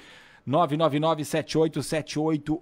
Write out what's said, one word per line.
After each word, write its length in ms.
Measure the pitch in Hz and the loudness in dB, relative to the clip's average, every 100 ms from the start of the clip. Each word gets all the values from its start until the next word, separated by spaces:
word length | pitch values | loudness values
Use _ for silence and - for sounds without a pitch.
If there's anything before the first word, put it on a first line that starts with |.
| - - - - | -10 -20 -20 -14
nove 320 | - 151 160 151 | -2 2 2 2
nove 240 | 160 147 | 2 2
nove 240 | 160 151 | 0 0
sete 320 | 143 160 - 156 | -2 -4 0 0
oito 280 | 160 151 | 2 0
sete 340 | - 160 - 147 | -4 -4 -4 -2
oito 420 | 156 151 151 - | 0 -2 -2 -4